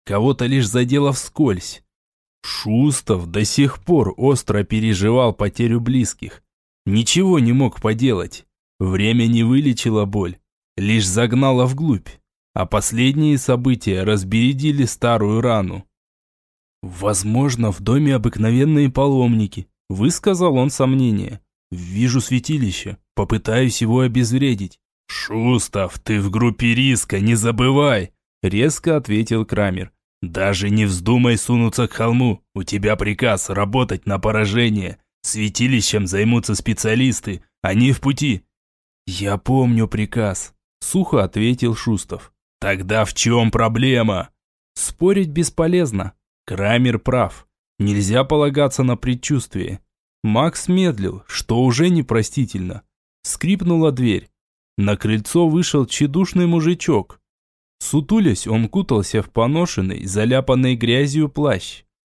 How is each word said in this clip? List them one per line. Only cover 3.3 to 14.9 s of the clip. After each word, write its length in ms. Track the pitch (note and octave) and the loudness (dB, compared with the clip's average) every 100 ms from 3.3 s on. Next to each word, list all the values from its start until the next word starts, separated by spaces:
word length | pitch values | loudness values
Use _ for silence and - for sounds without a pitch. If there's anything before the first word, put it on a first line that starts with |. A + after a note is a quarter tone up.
| F#2+ G#2 | -2 -2
сих 380 | - C#3+ - | 2 0 0
пор 300 | - E3+ G2+ - | 0 2 2 0
остро 460 | C3 C3+ - G2+ | 0 0 0 -2
переживал 680 | F#2+ A2 A2 G2 G#2 B2 B2 | 0 0 0 2 2 2 2
потерю 460 | - G#2 - A#2 A#2 | 0 -4 -2 0 0
близких. 640 | A#2 C3 A#2+ - - - _ _ _ _ - | 0 0 0 -4 -14 -16 _ _ _ _ -2
Ничего 540 | G#2 A#2 E3+ F#3+ E3+ | 0 2 2 4 4
не 140 | A#2+ | 4
мог 280 | B2+ C3 - | 4 2 0
поделать. 640 | A2 A2+ C3 G2+ F2 - - _ _ - | -2 0 0 0 -4 -12 -20 _ _ -6
Время 480 | F#2+ F#2+ G#2 A#2 A2+ | -2 0 2 2 2
не 160 | A#2 | 4
вылечило 640 | A2+ C3 D3 A#2 A#2+ G#2+ G2+ | 4 4 2 0 0 0 0
боль, 320 | G#2 F2+ F2+ _ _ _ - | -2 -4 -8 _ _ _ -6
лишь 300 | G2 A2+ F#2+ | 0 0 0
загнало 580 | F#2+ A#2+ A#2+ C3+ B2+ B2+ | 0 2 2 2 2 2
вглубь. 440 | C3+ D#3+ G#2+ - - _ _ _ | 0 0 -2 -4 -20 _ _ _
А 120 | - F#2 | -6 -2
последние 720 | G#2+ - A2+ B2+ C#3+ D3+ C#3+ | -2 -2 2 2 2 2 2
события 640 | - B2 B2+ A#2+ - F#2 | 0 0 0 0 0 -2
разбередили 800 | F#2+ G#2 F#2+ A2 B2 C#3 D3+ C#3+ | 0 0 0 2 2 2 0 0
старую 560 | B2 | 0